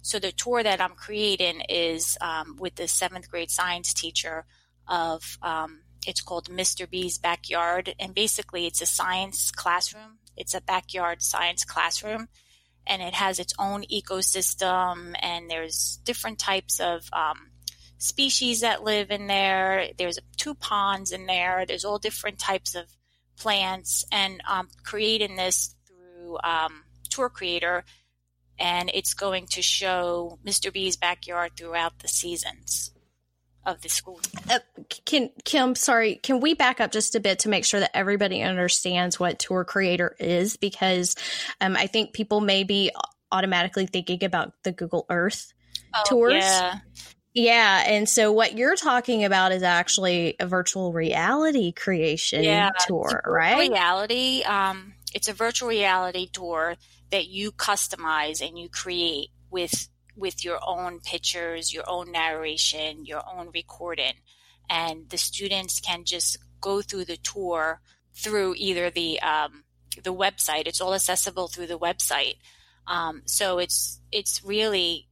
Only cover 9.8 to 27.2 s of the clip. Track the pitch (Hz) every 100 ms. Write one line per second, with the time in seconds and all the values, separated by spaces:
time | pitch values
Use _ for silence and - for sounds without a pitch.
9.8 | - 214 220 220 _ - - 185 - 185
10.8 | - 190 175 170 - 175 175 180 - -
11.8 | 165 - 214 220 226 _ _ _ _ _
12.8 | - 196 185 185 196 185 180 - 196 202
13.8 | 202 208 - 190 185 190 185 - 190 185
14.8 | 180 175 175 175 175 170 170 165 160 160
15.8 | - - - 240 226 214 - 190 - -
16.8 | 180 170 - 170 156 - - - - -
17.8 | - _ - - 277 - 247 226 233 208
18.8 | 214 214 196 202 202 196 196 190 190 190
19.8 | 180 - 180 175 - - - - - 208
20.8 | 196 196 190 185 185 180 180 185 185 180
21.8 | 196 208 214 - 208 202 - 190 - 180
22.8 | 170 _ _ _ _ - 220 202 190 190
23.8 | - - - 214 190 185 - 190 185 -
24.8 | - 214 220 220 202 185 185 180 - -
25.8 | _ 185 180 175 175 165 170 165 160 156
26.8 | - - - -